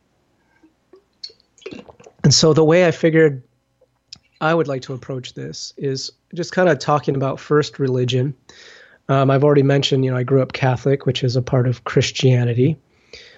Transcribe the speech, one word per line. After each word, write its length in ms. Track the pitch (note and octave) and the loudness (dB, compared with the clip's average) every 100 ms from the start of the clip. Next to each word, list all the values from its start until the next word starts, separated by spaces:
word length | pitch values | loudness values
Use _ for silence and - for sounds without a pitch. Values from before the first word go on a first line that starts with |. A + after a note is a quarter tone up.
| _ _ _ _ _ _ D#4 _ _ F#4+ _ _ - _ _ _ - - - - - _ | _ _ _ _ _ _ _ _ _ _ _ _ -20 _ _ _ -20 -20 -20 -20 -20 _
And 100 | D3+ | 0
so 200 | - E3 | 4 4
the 100 | D3+ | 4
way 220 | D#3 E3+ F3+ | 4 4 4
I 60 | |
figured 520 | D#3 E3 D#3+ D#3+ C3+ - _ _ _ _ _ _ - _ - | 2 2 4 2 0 -10 _ _ _ _ _ _ -20 _ -6
I 140 | D#3 | -2
would 140 | E3 D#3 | -2 -2
like 160 | C3+ | -6
to 100 | B2+ | -10
approach 400 | B2+ - C3 B2+ | -14 -12 -12 -14
this 400 | - C3+ D#3 - - | -16 -16 -14 -16 -10
is 340 | C#3+ C3+ - - _ | -8 -6 -10 -16 _
just 200 | E3 E3 | -12 -6
kinda 220 | - F3+ C#3+ | 0 2 0
talking 400 | - D3 - C#3 | 0 -2 0 -4
about 240 | C3 D#3+ | -4 -6
first 400 | - D3+ D3 - | -2 0 0 -4
religion. 540 | C3+ B2+ B2 B2+ C3 C3+ _ - - - - _ - | -4 -2 -2 -2 -4 -6 _ -20 -20 -20 -20 _ -2
Um, 200 | C#3 C3+ | 0 2
I've 140 | C3+ | 4
already 200 | D3 C#3+ | 4 4
mentioned, 420 | C#3 C#3 C3+ C3+ C3 | 4 2 0 0 0
you 60 | |
know, 60 | B2+ | -2
I 60 | |
grew 180 | B2+ C3+ | 0 0
up 120 | B2+ | 0
Catholic, 520 | - C3 B2 C#3 C#3 - | -2 -2 0 0 -2 -2
which 180 | B2 | -2
is 120 | C3 B2+ | -2 -2
a 60 | |
part 260 | B2 C3 B2 | 0 0 0
of 160 | A#2 | -4
Christianity, 920 | - - - - C3 B2 A#2+ A#2 C#3 D#3 _ _ _ - - | -2 -2 -2 0 2 2 0 0 0 -2 _ _ _ -20 -20